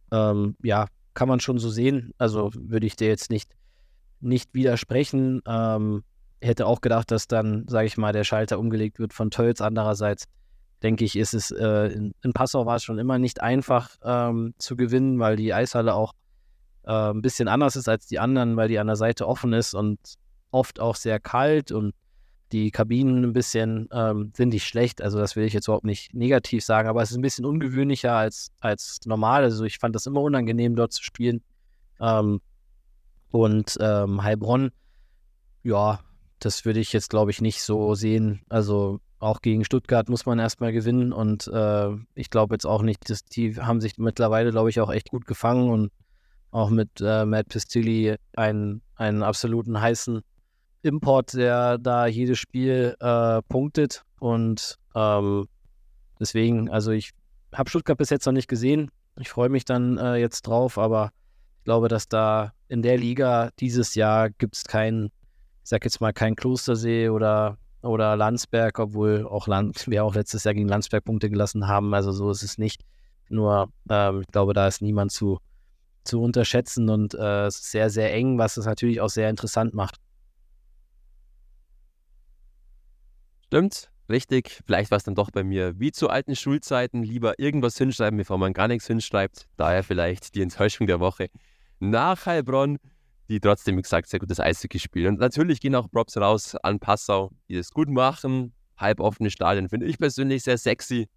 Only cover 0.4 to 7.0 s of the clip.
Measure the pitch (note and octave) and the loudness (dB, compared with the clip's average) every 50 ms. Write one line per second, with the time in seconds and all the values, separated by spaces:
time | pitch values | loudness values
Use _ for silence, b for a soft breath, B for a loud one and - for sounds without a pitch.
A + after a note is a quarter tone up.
0.4 | G2+ G2+ G2+ - - A2+ G2+ G#2+ G#2 - - _ _ _ _ - B2+ C3 B2+ A#2+ | 0 -2 -4 -4 -2 0 0 0 0 -2 -6 _ _ _ _ -2 0 2 2 0
1.4 | - - B2+ A#2+ A2+ A#2 G#2+ A2+ B2 C3+ C#3 C3 A#2 - - - B2+ A2 G#2+ A2 | 0 -2 -2 -2 -2 -4 -2 0 0 2 0 0 -4 -8 -4 -2 0 0 0 0
2.4 | G#2 G#2 A2+ A#2+ B2 G#2+ A2+ A2 A2+ G#2+ - - A2 A2 G#2+ - - - A2+ G#2 | -2 -4 -6 -10 -8 -4 -2 -2 -2 -2 -2 0 0 0 0 0 -2 -4 -4 -4
3.4 | - - _ _ _ _ _ _ _ _ _ _ _ _ - _ C3+ A#2+ B2+ B2 | -4 -8 _ _ _ _ _ _ _ _ _ _ _ _ -20 _ -2 0 0 0
4.4 | - - - C3 C3 B2+ A#2+ A2+ - - A#2+ C3 D3 - - C3+ C3 C3 C3 B2+ | -2 -2 -2 0 2 2 2 0 -2 -2 0 0 0 0 0 0 0 0 -2 -4
5.4 | - A2+ A2+ A2+ A2+ A2+ A2 G#2+ G#2+ G#2+ G#2 G#2 - _ _ _ - - _ _ | -4 -4 -2 -2 0 0 0 0 0 -2 -2 -4 -6 _ _ _ -20 -20 _ _
6.4 | - A#2+ A#2 - A2 G#2 A#2+ - - A#2+ A2+ A2+ | -2 0 0 2 2 0 0 2 2 2 2 2